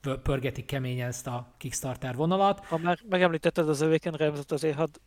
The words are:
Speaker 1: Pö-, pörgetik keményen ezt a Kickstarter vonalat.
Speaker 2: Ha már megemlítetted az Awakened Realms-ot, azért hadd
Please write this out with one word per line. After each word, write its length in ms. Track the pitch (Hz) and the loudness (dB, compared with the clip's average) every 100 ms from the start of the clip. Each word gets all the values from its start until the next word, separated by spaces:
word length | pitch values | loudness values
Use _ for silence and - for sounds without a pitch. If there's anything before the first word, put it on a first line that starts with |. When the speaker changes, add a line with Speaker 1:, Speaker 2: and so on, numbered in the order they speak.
Speaker 1:
Pö-, 160 | 139 131 | -6 -2
pörgetik 420 | - 135 127 127 | 0 0 -2 -6
keményen 440 | 120 139 127 127 123 | -6 -4 -2 -4 -4
ezt 180 | 123 135 | -6 -8
a 280 | 123 120 _ | -8 -10 _
Kickstarter 600 | 131 - 131 120 127 123 | -8 -6 -6 -6 -6 -2
vonalat. 480 | 160 190 196 196 | 0 4 2 2
Speaker 2:
Ha 140 | - 165 | -2 -2
már 200 | 175 175 226 | 0 -2 0
megemlítetted 600 | 185 180 160 170 - 156 | 2 4 4 0 2 2
az 140 | 143 | 2
Awakened 360 | 156 160 175 151 | 4 4 0 0
Realms-ot, 340 | 156 143 139 | 0 0 -4
azért 240 | 147 156 143 | -2 0 0
hadd 200 | 160 - | -2 -4